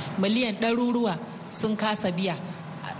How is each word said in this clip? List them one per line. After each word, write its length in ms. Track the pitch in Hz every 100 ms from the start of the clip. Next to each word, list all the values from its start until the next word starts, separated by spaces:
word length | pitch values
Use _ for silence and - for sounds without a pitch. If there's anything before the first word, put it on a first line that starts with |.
| - -
Miliyan 400 | 196 233 247 196
ɗaruruwa, 560 | 226 240 240 240 226 165 - - -
sun 260 | - 220 214
kasa 340 | 214 208 190
biya, 240 | 175 190 147 - - - - - -